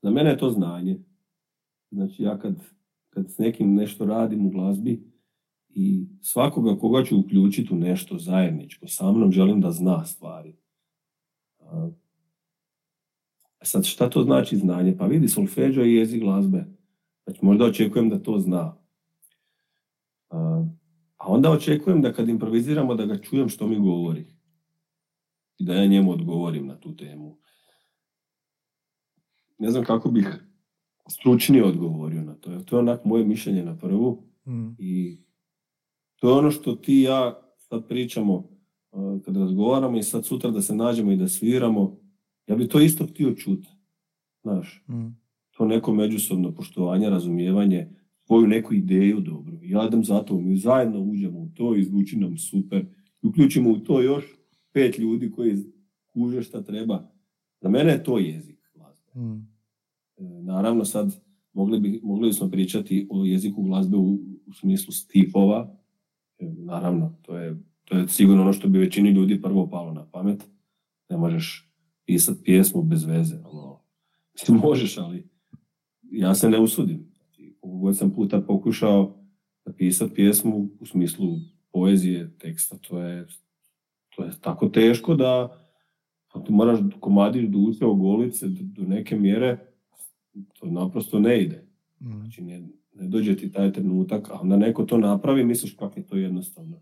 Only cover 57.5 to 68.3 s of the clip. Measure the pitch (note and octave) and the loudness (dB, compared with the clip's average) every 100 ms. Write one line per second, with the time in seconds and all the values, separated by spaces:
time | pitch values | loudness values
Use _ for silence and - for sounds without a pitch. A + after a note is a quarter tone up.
57.5 | _ F#2 A2+ D#3 C3+ - A#2+ E2+ D#2+ - | _ 0 2 4 2 0 0 0 -4 -14
58.5 | - _ _ D3 C#3 _ B2+ A#2 A2 G#2+ | -20 _ _ _ _ _ -12 -10 -10 -16
59.5 | A2 _ _ _ _ _ _ F#2 F2 F2+ | _ _ _ _ _ _ _ -20 -14 -8
60.5 | F#2 G#2 A#2 G2+ G#2+ G2+ F#2+ _ _ _ | -2 0 0 -2 -2 -4 -6 _ _ _
61.5 | F#2+ G2 A2+ G2+ A2 G#2+ G2+ A2+ G2+ F#2+ | -4 0 0 0 -4 -4 0 0 0 -4
62.5 | F#2 F#2 A2 G2+ F#2+ G2+ - F#2+ F#2 G#2 | -2 -2 -2 -2 -2 -2 -2 0 0 -2
63.5 | G2 F#2+ F#2+ F#2 G2+ F#2+ G2+ - - - | -4 -2 0 0 2 2 0 -4 -18 -20
64.5 | - G2 F#2+ - - - G2 F#2 G2 G2 | -6 -2 -2 -2 -12 0 4 4 4 2
65.5 | A2 B2 - _ _ _ _ _ _ F3 | 2 -4 -16 _ _ _ _ _ _ -14
66.5 | E3 E3+ F3 F3+ - D#3+ - - F2 E2+ | -12 -12 -6 -2 -2 -2 -6 -14 -10 -10
67.5 | D#2+ - _ _ F#2 F2+ - G2 | -12 -14 _ _ -2 0 4 6